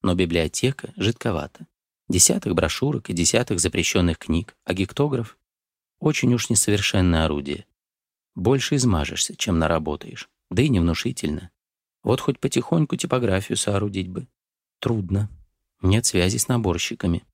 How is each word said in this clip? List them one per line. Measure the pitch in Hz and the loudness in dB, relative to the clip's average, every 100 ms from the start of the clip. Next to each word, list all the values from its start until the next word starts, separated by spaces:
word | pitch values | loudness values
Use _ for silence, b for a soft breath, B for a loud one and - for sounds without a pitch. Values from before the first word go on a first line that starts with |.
но | 95 | 0
библиотека | 90 87 85 80 - 127 135 - - | 0 2 2 0 0 -2 -4 -12 -4
жидковата. | 120 120 123 85 71 - 165 _ _ _ _ | -4 -2 -4 -4 -6 -14 -20 _ _ _ _
Десяток | 90 - 196 110 | 2 4 2 0
брошюрок | - 85 - 139 151 - | 0 0 0 -2 -2 -4
и | |
десяток | 85 85 113 123 95 | -2 2 2 0 -2
запрещённых | 87 - 87 98 87 78 | 0 0 0 2 2 0
книг, | - 82 - _ | -2 -2 -2 _
а | - | -6
гектограф? | 92 95 - 147 131 110 - _ _ _ _ _ _ | -2 -2 0 -2 0 -6 -14 _ _ _ _ _ _
Очень | 156 151 127 | -2 2 2
уж | 120 - | 2 2
несовершенное | 113 - 101 - 95 90 80 | 0 2 2 2 2 4 4
орудие. | 80 73 71 - - _ _ _ _ _ _ - | 2 0 -4 -8 -10 _ _ _ _ _ _ -2
Больше | 92 139 - 143 | 2 2 2 0
измажешься, | 123 85 71 - - - | 2 2 -2 -4 -6 -4
чем | - 82 | -2 0
наработаешь, | 80 82 78 73 - - - _ _ | 2 0 -2 -8 -10 -16 -18 _ _
да | 90 | 0
и | 147 | 2
невнушительно. | 104 85 82 - - 78 76 90 _ _ _ _ _ | 4 2 0 -4 -6 -6 -6 -10 _ _ _ _ _
Вот | - 127 | -2 0
хоть | - - | 0 -2
потихоньку | 135 - - 165 156 - | -2 -2 0 2 2 -2
типографию | - 127 117 95 107 104 | -2 0 2 0 0 -2
соорудить | - 101 104 98 90 | 0 0 0 -2 -4
бы. | 90 - _ _ _ _ _ | -8 -12 _ _ _ _ _
Трудно. | 110 113 92 101 104 - - _ _ _ | -2 -2 0 -2 -2 -8 -20 _ _ _
Нет | 92 107 - | 2 4 2
связи | 95 90 117 | 2 2 0
с | - | 0
наборщиками. | 123 101 85 - 113 92 82 _ | 0 0 -2 -4 -2 -2 -2 _